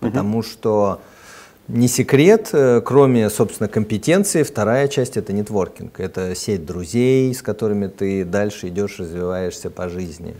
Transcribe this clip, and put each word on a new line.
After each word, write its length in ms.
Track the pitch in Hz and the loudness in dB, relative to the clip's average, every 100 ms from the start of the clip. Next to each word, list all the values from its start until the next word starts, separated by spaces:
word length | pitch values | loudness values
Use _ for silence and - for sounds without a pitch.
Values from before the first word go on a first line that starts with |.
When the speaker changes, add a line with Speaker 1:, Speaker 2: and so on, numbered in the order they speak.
Speaker 1:
Мгм. 100 | 120 | -4
Speaker 2:
Потому 320 | 107 101 113 | -2 -2 -4
что 560 | 107 - 113 107 101 90 - - - - - _ - | -6 -6 0 2 2 -2 -10 -20 -20 -20 -20 _ -6
не 180 | 120 123 | 0 2
секрет, 640 | - - 143 170 220 - | 2 2 6 6 6 4
э, 300 | 156 131 120 | 2 4 4
кроме, 460 | - 131 135 120 107 | 4 6 6 4 2
собственно, 400 | - 107 - 107 | 2 -2 0 -2
компетенции, 760 | 113 104 104 147 185 202 165 | -2 -2 -2 2 2 2 0
вторая 460 | 143 - 104 127 139 | 0 0 0 2 2
часть — 260 | - 123 107 | 0 -2 -4
это 140 | 95 | -4
нетворкинг. 680 | 101 101 104 87 - 87 - | -4 -2 -2 -4 -6 -16 -10
Это 360 | 92 - 92 90 | -8 -6 -6 -6
сеть 300 | - 98 76 | -4 -4 -4
друзей, 680 | 87 85 117 127 131 131 | -10 -4 0 4 4 2
с 80 | 123 | -2
которыми 460 | - 101 110 101 98 | -6 -4 -2 -2 -4
ты 380 | - 98 98 87 | -4 -4 -2 -2
дальше 420 | 101 104 - 90 | -2 -2 -6 -8
идёшь, 320 | 90 101 - | -6 -6 -6
развиваешься 680 | 87 87 90 92 90 - 90 | -10 -6 -6 -4 -6 -8 -12
по 180 | - 90 | -10 -8
жизни. 460 | 87 87 78 82 | -8 -10 -12 -14